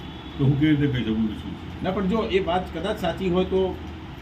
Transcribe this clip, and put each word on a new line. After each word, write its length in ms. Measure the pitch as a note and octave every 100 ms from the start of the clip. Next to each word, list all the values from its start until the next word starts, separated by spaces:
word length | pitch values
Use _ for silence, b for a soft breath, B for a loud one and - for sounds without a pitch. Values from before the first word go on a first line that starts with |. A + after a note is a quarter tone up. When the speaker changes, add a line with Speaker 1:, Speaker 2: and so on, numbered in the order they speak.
| - - - -
Speaker 1:
તો 60 |
હું 160 | C#3 C#3
કેવી 160 | D#3 C#3+
રીતે 160 | C#3+
કહી 100 | B2
શકું 260 | A2 A2 G#2+
છું? 540 | F#2+ - - - -
Speaker 2:
ના, 80 | F3+
પણ 160 | G3+ F#3
જો 120 | A3+
એ 260 | G3+ F#3+
વાત 320 | E3 F3+ F#3 E3
કદાચ 240 | G3+ G#3+
સાચી 300 | E3+ E3 F#3+
હોય 140 | F3+
તો 320 | F#3 F#3+ F#3 - - - - -